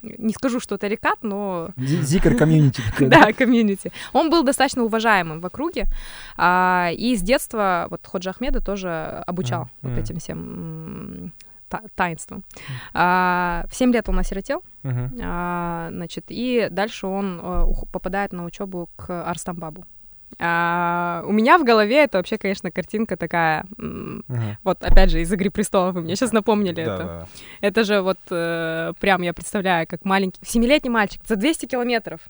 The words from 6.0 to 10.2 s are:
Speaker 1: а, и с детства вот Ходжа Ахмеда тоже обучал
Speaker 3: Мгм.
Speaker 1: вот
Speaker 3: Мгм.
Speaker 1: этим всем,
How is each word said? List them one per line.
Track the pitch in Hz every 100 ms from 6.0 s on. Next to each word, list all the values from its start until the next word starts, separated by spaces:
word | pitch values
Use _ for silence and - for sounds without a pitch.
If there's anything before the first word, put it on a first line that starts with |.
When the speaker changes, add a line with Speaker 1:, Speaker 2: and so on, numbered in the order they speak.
| - - - -
Speaker 1:
а, | 175 180 180 180 175 165
и | 233 240
с |
детства | 180 269 - 226 196 180 170
вот | 170 -
Ходжа | 190 185
Ахмеда | 185 247 262
тоже | - 196 185 165 156 - -
обучал | 175 127 -
Speaker 3:
Мгм. | 123 _
Speaker 1:
вот | 131
Speaker 3:
Мгм. | 120
Speaker 1:
этим | 110
всем, | 170